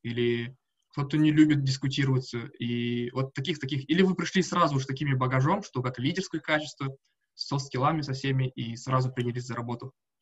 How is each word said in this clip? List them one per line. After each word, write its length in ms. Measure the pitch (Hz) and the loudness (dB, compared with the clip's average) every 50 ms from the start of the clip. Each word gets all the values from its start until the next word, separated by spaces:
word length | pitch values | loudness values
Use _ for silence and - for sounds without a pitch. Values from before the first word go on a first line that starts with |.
или 540 | - 117 117 123 120 120 120 117 117 127 135 _ _ _ _ _ _ _ | -8 -6 -2 0 2 2 2 0 -2 -6 -10 _ _ _ _ _ _ _
кто-то 260 | - 143 139 135 - 151 | -6 -6 -4 0 2 4
не 140 | 151 156 | 4 6
любит 320 | 151 156 156 151 147 139 135 | 8 8 8 8 6 4 4
дискутироваться, 760 | 131 - - - 135 - 139 135 135 131 127 127 - - 120 113 - - - | 0 0 0 -2 -2 0 0 2 2 2 0 0 -2 -8 -8 -8 -10 -10 -6
и 500 | 117 120 120 120 120 120 120 120 117 120 | -4 -2 -2 -2 -2 -2 -2 -2 -4 -4
вот 240 | - 131 135 135 - | -4 -4 -4 -4 -4
таких, 240 | - 131 175 160 143 | -6 -4 -4 -4 -4
таких. 320 | 135 131 147 135 139 - | -4 -4 -4 -4 -2 0
Или 120 | 160 180 | 4 4
вы 120 | 190 190 175 | 4 4 4
пришли 280 | - 170 - - 190 | 0 -4 -2 0 0
сразу 360 | 170 - 170 175 170 151 143 135 | 0 0 2 2 2 4 2 0
же 60 | 135 | -2
с 20 | |
такими 280 | - 135 - 156 143 135 | -2 -4 -4 -2 0 0
багажом, 480 | 127 127 123 135 131 135 156 190 226 - | 0 0 2 2 2 4 4 2 0 -2
что 180 | - - 131 | -6 -6 -4
как 160 | 117 107 - - | -4 -4 -4 -2
лидерское 420 | 123 147 170 190 185 - - 156 | -2 -2 0 -2 -4 -4 -6 -6
качество, 540 | - - 156 151 151 143 - - 139 135 135 - _ _ _ _ _ _ _ | -2 0 0 0 0 -4 -8 -6 -6 -6 -8 -10 _ _ _ _ _ _ _
с 140 | - - - | -14 -8 -4
софт-скиллами 540 | 143 139 131 - - 123 135 151 165 156 | -4 -4 -4 -2 -2 0 0 2 0 0
со 100 | 135 139 | -2 -4
всеми, 360 | 131 131 - 139 135 131 131 127 | -6 -4 -2 -2 0 0 0 -2
и 280 | - - 117 113 113 | -2 -6 -8 -8 -8
сразу 340 | 113 - 131 131 135 127 127 | -8 -6 0 0 0 0 0
принялись 360 | - 127 120 123 117 123 120 | -2 -2 -2 -2 -2 -4 -6
за 100 | 123 117 | -6 -6
работу? 360 | 120 117 120 120 117 - 135 _ _ _ _ _ _ | -6 -6 -6 -6 -8 -10 -14 _ _ _ _ _ _